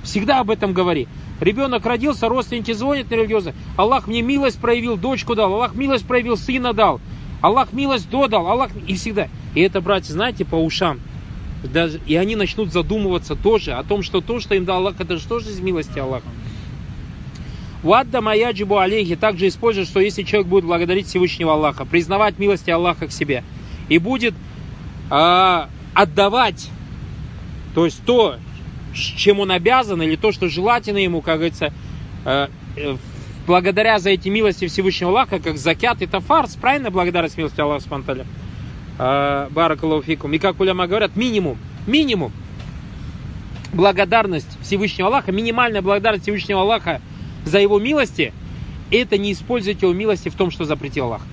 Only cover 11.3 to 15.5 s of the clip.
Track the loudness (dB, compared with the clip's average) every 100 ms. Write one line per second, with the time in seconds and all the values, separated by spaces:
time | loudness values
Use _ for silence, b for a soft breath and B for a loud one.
11.3 | -12 -10 -8 -4 0 0 -2 0 2 2
12.3 | 0 -2 -2 -2 0 0 0 0 0 -2
13.3 | 0 4 4 2 -6 -2 -2 0 -2 -2
14.3 | -6 0 0 2 0 0 -2 -4 -4 -4
15.3 | -6 -4